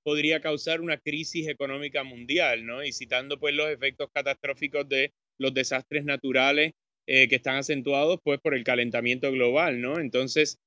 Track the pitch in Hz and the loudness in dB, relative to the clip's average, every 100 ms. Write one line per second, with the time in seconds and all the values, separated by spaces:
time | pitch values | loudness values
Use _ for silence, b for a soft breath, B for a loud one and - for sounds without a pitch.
0 | 147 151 156 156 160 147 - 165 170 147 | -2 0 2 0 0 -4 -2 -2 -2 -4
1 | 151 147 160 175 156 143 139 139 147 143 | -4 -6 -6 -6 -6 -6 -6 -6 -6 -6
2 | 135 120 120 160 151 117 113 127 143 - | -6 -10 -2 2 2 0 -4 -8 -8 -8
3 | 123 127 139 139 147 143 151 135 135 - | -4 -4 -2 -4 -2 0 -2 -2 -4 -4
4 | 143 147 139 135 143 131 143 143 143 135 | -6 -4 -4 -4 -6 -6 -4 -4 -2 0
5 | 143 - _ _ 135 131 127 131 - 147 | 0 -4 _ _ -2 0 -2 -4 -4 -6
6 | 147 139 135 127 135 147 156 - _ _ | -4 -4 0 2 4 4 2 -2 _ _
7 | - 131 127 127 139 135 135 143 131 139 | 0 4 6 4 0 -2 -2 -2 0 2
8 | 151 180 151 139 160 135 117 123 120 120 | 2 2 0 0 0 0 2 0 2 0
9 | 120 127 139 131 120 139 170 123 123 160 | 0 0 0 2 4 4 2 0 -2 -4
10 | 139 123 131 156 151 - | -2 0 0 2 2 -2